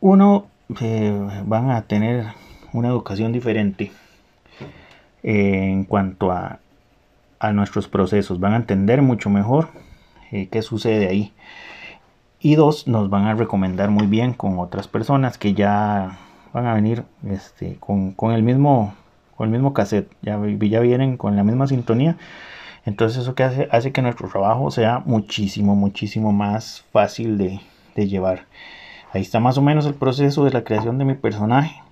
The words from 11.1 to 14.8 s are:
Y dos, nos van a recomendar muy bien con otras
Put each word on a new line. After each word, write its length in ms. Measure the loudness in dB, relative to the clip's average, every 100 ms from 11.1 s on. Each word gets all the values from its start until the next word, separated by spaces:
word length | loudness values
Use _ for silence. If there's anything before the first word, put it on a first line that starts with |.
| 0 -2 _ -20 -20 -20 -20 -20 -20 _ _ _ _
Y 140 | 2 6
dos, 300 | 6 4 -2
nos 240 | 0 2
van 160 | 2 2
a 80 |
recomendar 560 | 0 0 0 -2 0 0
muy 180 | 2 2
bien 260 | 2 0
con 260 | -2 -4 -4
otras 300 | -4 -6